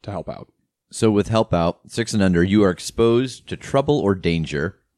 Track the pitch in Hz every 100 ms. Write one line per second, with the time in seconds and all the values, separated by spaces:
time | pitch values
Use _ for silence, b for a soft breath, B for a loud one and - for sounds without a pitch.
0 | - 95 - - - _ _ _ _ -
1 | 113 104 101 110 110 87 85 - - -
2 | 113 110 95 85 92 104 98 85 - -
3 | 117 117 131 - - - - 139 143 147
4 | 98 92 87 82 76 71 82 - _